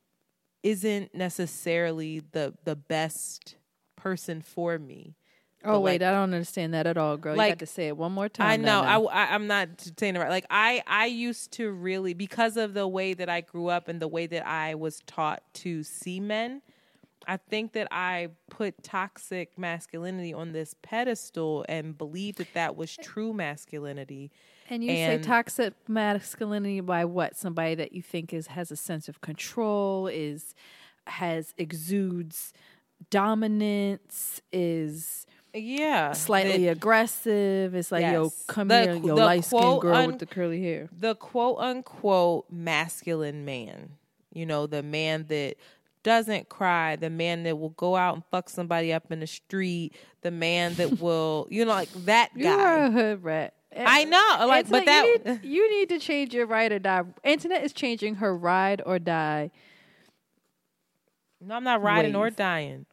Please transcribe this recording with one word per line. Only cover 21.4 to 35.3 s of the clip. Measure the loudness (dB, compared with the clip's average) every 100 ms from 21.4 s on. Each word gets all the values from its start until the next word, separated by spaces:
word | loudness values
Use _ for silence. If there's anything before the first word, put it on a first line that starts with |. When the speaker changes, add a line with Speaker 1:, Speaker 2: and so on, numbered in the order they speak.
| -2 -2 -4
Speaker 1:
and | -6 -6 -10
believed | -10 -8 -10 -8
that | -8
that | -4 -4 -4
was | -10 -12
true | -12 -8 -6
masculinity. | -6 -6 -8 -12 -12 -10 -12 -12 -16 -18 _ _ _ -12
Speaker 2:
And | -6
you | -2
say | 0 2 0
Speaker 1:
And |
Speaker 2:
toxic | 2 2 2 -2 -2 -4 -4
masculinity | 0 0 0 -4 -8 -4 -4 -2 -4
by | 0 0
what? | 0 0 -2 -4
Somebody | -6 -2 -2 -2
that | -6
you | -10
think | -10 -10 -6
is, | -8 -8
has | -10 -10
a | -10
sense | -8 -8 -10
of | -14
control, | -12 -12 -8 -4 0 0 0 -2 -4
is, | -4 -6 -8 -14 -20 -20 -20 -20 _ -16
has, | -6 -4 -4 -6 -8
exudes | -8 -8 -2 -2 0 -4 -8 -10 -14 _ _ _ _ _ -2
dominance, | 0 2 2 0 0 0 0 0 -4 _ -10 -8 -10 _
is | -2 0 0 -4 -6 -10 -12 -14